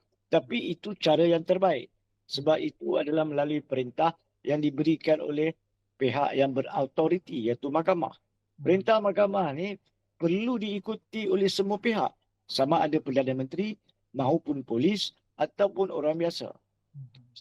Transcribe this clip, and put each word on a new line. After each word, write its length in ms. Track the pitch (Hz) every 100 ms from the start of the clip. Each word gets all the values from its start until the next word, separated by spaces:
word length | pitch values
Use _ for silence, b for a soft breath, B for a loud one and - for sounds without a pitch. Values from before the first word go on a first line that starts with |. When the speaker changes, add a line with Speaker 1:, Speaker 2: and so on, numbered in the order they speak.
| _ _ -
Speaker 1:
Tapi 400 | 165 - 240 -
itu 240 | 165 208 196
cara 240 | 160 151
yang 240 | 170 165 170
terbaik. 480 | 185 190 139 - _ _ _ -
Sebab 320 | 135 147 156
itu 400 | 151 - 143 -
adalah 240 | 143 156
melalui 400 | 156 143 147 151
perintah 560 | - 131 123 131 131 - _ _
yang 180 | - 151
diberikan 640 | 147 135 156 160 160 156
oleh 320 | - 147 156 - _ _ _ -
pihak 380 | 165 131 143
yang 240 | 135 139 131
berautoriti, 880 | - - 135 - 156 185 - 156 110
iaitu 220 | 117 143
mahkamah. 420 | 156 165 180 131
Speaker 2:
Hmm. 480 | - _ _ _ -
Speaker 1:
Perintah 380 | 147 190 202 220
mahkamah 560 | 202 190 202 196 165 139
ni 240 | 196 190 _ _ _ -
perlu 400 | 165 190 240 240
diikuti 720 | 208 202 220 220 _ 220 202
oleh 160 | 185 196
semua 320 | - 196 202
pihak, 320 | 233 208 135 _ _ _
sama 400 | - - 135 165
ada 160 | 151 151
Perdana 320 | 143 131 131 131
Menteri 400 | 131 170 214 208 _ _ _ 131
maupun 500 | 131 160 - 143 127
polis 480 | 117 165 208 - _ _ -
ataupun 560 | 151 - 202 170 190 -
orang 240 | 151 165
biasa. 320 | 170 165 120
Speaker 2:
Hmm. 560 | - _ _ _ 143 131 - _ -